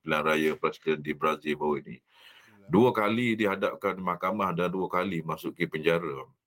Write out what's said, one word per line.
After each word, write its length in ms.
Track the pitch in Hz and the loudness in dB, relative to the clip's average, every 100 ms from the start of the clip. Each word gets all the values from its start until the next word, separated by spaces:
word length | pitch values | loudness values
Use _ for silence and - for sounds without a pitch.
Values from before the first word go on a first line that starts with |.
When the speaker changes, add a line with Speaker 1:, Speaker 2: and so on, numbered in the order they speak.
Speaker 1:
pilihan 180 | 78 78 | -2 0
raya 280 | 78 78 78 | 2 2 0
Presiden 460 | 73 76 - 78 76 | 0 -4 -2 -4 -2
di 160 | 73 73 | -4 -2
Brazil 400 | 78 76 78 73 | -2 -2 -4 -4
baru 240 | 76 71 | -2 -4
ini. 160 | 69 - | -6 -18
Speaker 2:
Alhamdulillah. 680 | _ - - - - - - | _ -20 -20 -20 -20 -20 2
Speaker 1:
Dua 220 | 101 123 | 6 6
kali 360 | 110 104 113 123 | 6 2 2 0
dihadapkan 640 | 110 101 98 101 - 98 92 | 2 2 2 -2 0 -2 -2
mahkamah 560 | 90 87 92 101 95 | -4 -2 -2 0 0
dan 160 | 85 90 | 2 0
dua 180 | 95 87 | 0 0
kali 320 | 90 98 85 | 0 0 -2
masuk 320 | 80 78 67 - | -4 -6 -8 -4
ke 80 | 82 | -4
penjara. 640 | 78 78 85 80 69 65 _ | 0 0 0 -2 -8 -12 _